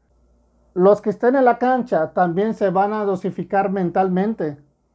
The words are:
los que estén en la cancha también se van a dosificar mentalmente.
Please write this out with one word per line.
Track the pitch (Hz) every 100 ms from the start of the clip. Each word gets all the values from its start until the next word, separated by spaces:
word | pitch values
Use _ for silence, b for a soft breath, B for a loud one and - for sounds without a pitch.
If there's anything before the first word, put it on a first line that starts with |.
| _ _ _ _ _ _ _
los | 180 190 202
que | 214
estén | 190 240
en | 269
la | 247 233
cancha | 254 254 247 170 156
también | 196 180 170 220
se | 220 202
van | 185 202
a | 214
dosificar | 202 190 190 - 185 196 196
mentalmente. | 196 175 190 190 185 208 220 151 139 _ _ _